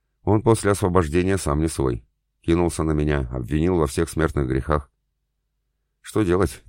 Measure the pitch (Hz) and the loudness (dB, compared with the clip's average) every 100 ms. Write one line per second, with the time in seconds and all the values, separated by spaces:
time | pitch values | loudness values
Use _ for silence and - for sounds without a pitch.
0 | _ _ - 107 113 113 101 101 98 90 | _ _ 0 2 4 2 2 0 2 2
1 | 80 82 90 95 - 73 80 - 65 60 | 2 2 0 0 0 0 0 -2 -2 -4
2 | - _ _ _ - 85 85 80 78 76 | -10 _ _ _ 0 2 2 0 -2 0
3 | 73 73 62 64 58 76 82 90 73 - | 0 -2 -2 -6 -4 0 0 2 0 -2
4 | 82 - 78 - 65 65 65 76 - _ | -4 0 -2 0 -2 -2 0 -2 -2 _
5 | _ _ _ _ _ _ _ _ _ _ | _ _ _ _ _ _ _ _ _ _
6 | - 107 98 90 98 - | -6 -2 0 2 0 -4